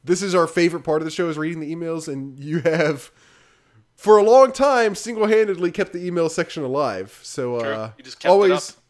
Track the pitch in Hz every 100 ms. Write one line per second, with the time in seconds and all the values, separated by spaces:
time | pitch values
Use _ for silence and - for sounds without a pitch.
0 | 135 175 196 180 165 180 170 160 147 160
1 | 160 156 170 151 156 165 151 165 165 165
2 | 156 135 139 135 143 160 151 160 156 139
3 | - _ _ _ _ _ _ _ _ _
4 | 202 214 208 254 262 254 277 254 226 190
5 | 226 220 214 220 214 180 175 175 196 175
6 | 180 175 165 165 165 - 135 135 135 95
7 | 98 - - - 123 120 113 110 110 -
8 | 131 - 170 196 196 147 - -